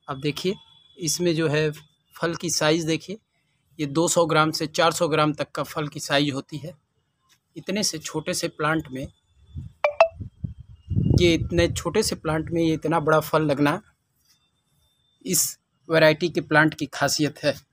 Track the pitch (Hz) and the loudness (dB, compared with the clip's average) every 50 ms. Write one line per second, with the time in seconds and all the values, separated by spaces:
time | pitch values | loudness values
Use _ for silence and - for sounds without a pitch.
0 | _ - 143 135 139 147 147 - - 180 214 - - _ _ _ _ _ _ - | _ -10 -10 -6 -6 -6 -6 -2 -4 -6 -6 -6 -14 _ _ _ _ _ _ -8
1 | 180 151 - - 175 175 165 156 165 151 143 151 156 151 151 - - _ _ _ | -6 -6 -4 0 0 0 2 2 0 0 2 2 0 0 -4 -6 -18 _ _ _
2 | _ _ _ - - 170 165 - - 160 156 - 156 151 160 170 160 156 160 156 | _ _ _ -4 -4 -4 -4 -4 -4 -4 -2 2 2 4 2 2 2 -2 -2 -4
3 | - - 196 - _ _ _ _ _ _ _ _ _ _ _ - 151 139 139 160 | -4 -10 -14 -14 _ _ _ _ _ _ _ _ _ _ _ -8 -6 -2 0 0
4 | 170 170 - 175 170 156 156 151 156 160 156 - 165 151 - - 160 170 160 - | 2 4 4 2 2 4 4 4 4 2 0 -4 -6 -4 0 2 2 2 2 0
5 | 175 151 151 151 151 151 143 - 143 _ - 160 143 - - 165 151 147 - 151 | -2 0 2 2 2 0 0 -4 -8 _ -6 -8 -8 -6 -6 -8 -8 -8 -8 -12
6 | - - 147 143 147 143 131 139 135 _ 160 147 - - - _ _ _ _ _ | -4 0 2 2 2 2 -2 -4 -8 _ -14 -14 -14 -14 -18 _ _ _ _ _
7 | _ _ _ _ _ _ _ _ _ _ _ 165 156 - 190 214 202 - - 160 | _ _ _ _ _ _ _ _ _ _ _ -12 -8 -6 -4 -2 -2 -2 -4 -6
8 | - - - 156 151 180 175 - - 165 _ - 151 151 160 160 156 139 127 131 | -10 -8 -8 -6 -6 -4 -4 -4 -4 -6 _ -2 -2 0 0 -2 -4 -6 -10 -10
9 | 143 156 _ _ _ _ _ _ - _ - - - - - _ - 587 587 - | -10 -10 _ _ _ _ _ _ -20 _ -16 -14 -14 -14 -6 _ -4 -4 4 4
10 | 659 659 659 - - - _ _ - - - - - - - _ _ - - - | 4 4 4 -10 -16 -16 _ _ -12 -12 -12 -16 -20 -20 -20 _ _ -4 -2 0
11 | - - - - 175 170 165 156 - - 175 170 170 170 - - - 170 151 143 | 2 4 4 4 4 4 4 2 -2 -2 2 2 2 2 0 -4 -6 -2 0 0
12 | 143 - 180 - - 160 156 160 156 156 165 165 165 160 160 156 - 156 165 165 | 0 0 -4 -4 -4 -4 -4 -2 -4 -4 -2 0 0 0 0 -2 -2 -2 -2 0
13 | 147 151 156 156 151 - - 156 156 147 143 135 147 143 165 208 _ _ _ _ | 2 4 2 2 2 2 0 0 2 0 0 2 2 2 0 -2 _ _ _ _
14 | _ _ _ _ _ _ _ _ _ _ _ _ _ _ _ _ _ _ _ _ | _ _ _ _ _ _ _ _ _ _ _ _ _ _ _ _ _ _ _ _
15 | _ _ _ _ _ - 185 - - - - _ _ _ _ _ _ - 160 160 | _ _ _ _ _ -2 0 0 0 -2 -6 _ _ _ _ _ _ 0 4 6
16 | 160 156 156 - 185 165 - 170 - - 156 151 156 156 - - 151 139 - - | 6 6 6 4 -2 -2 -2 -4 -2 4 4 4 4 4 2 -2 -8 -8 -4 -2
17 | 143 139 - - 147 139 - - - 147 131 - _ _ | -2 -2 0 0 -2 -2 -2 -2 -2 -2 -2 -2 _ _